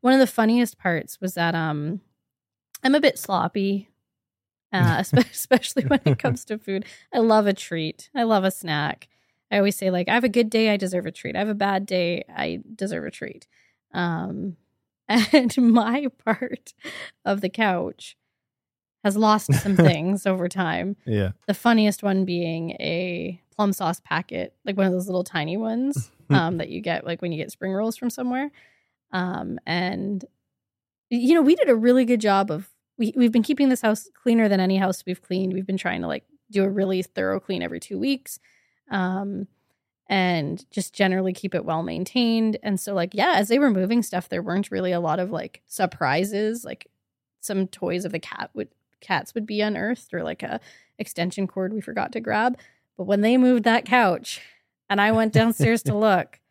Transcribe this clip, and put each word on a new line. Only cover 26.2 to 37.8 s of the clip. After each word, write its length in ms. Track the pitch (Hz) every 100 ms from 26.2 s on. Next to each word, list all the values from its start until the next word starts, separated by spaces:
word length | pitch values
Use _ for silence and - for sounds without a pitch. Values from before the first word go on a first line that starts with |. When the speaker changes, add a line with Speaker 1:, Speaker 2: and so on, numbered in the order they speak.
Speaker 2:
<laughs> 80 | _
Speaker 1:
um, 260 | 143 170 170
that 120 | 165
you 120 | -
get, 240 | 180 165 -
like, 160 | 170
when 100 | 175
you 60 | 156
get 140 | -
spring 200 | - 185
rolls 240 | 190 220 226
from 120 | 247
somewhere. 400 | - 254 254 285 _ _ _ _ _ _
Um, 480 | 185 180 185 90 - -
and, 580 | 175 180 185 196 196 - _ _ _ _ _ _ _ _
y-, 80 | 240
you 160 | 254 330
know, 80 |
we 120 | 285 349
did 140 | 466
a 60 | 233
really 280 | 233 254
good 160 | 233 240
job 300 | 214 196 202
of, 180 | 151 - _ _ -
we, 160 | 240 285
we've 160 | 240
been 120 | 240
keeping 260 | 214 277 277
this 120 | 254
house 280 | 226 214 - _
cleaner 260 | - 233 220
than 100 | 196
any 180 | 185 190
house 260 | 190 185 -
we've 160 | 185
cleaned. 320 | _ 185 190
We've 140 | 185 190
been 100 | 190
trying 240 | 175 -
to, 60 | 175
like, 160 | 147 _ _ _
do 140 | 202
a 60 | 190
really 340 | 202 190 185
thorough 360 | 180 - 190 196
clean 220 | - 190
every 180 | 175
two 200 | -